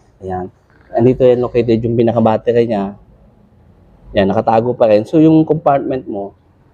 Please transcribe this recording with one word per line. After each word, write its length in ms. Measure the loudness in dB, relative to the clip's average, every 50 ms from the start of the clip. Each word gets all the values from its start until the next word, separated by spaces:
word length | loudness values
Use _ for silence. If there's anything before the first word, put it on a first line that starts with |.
| _ _ _ _ -12
Yan. 240 | -10 -8 -8 -10 -12 _ _ _ _ _ _ _ -6
Andito 320 | -4 0 2 2 2 4 4 2
yan 160 | 2 2 -2
located 400 | -2 -2 -2 0 0 -2 -2 0
yung 120 | -2 0
pinaka-battery 680 | 0 0 0 2 2 0 0 0 0 -2 -2 0 0 0 0
niya. 280 | -2 -4 -6 -8 -10 -16 -20 _ _ _ _ _ _ _ _ _ _ _ _ _ _ _ _ _ _ _ _ -6 -4
Yan, 120 | -2 -2 0
nakatago 480 | -2 -2 0 0 0 0 0 -2 0
pa 120 | 0 2 2
rin. 120 | 2 2 0
So, 160 | 0 2 4
yung 240 | 4 4 4 4 2
compartment 600 | 0 -2 0 0 0 0 0 -2 -4 -8 -8 -8 -10
mo, 280 | -10 -10 -10 -12 _ _ _ _ _ _ _ _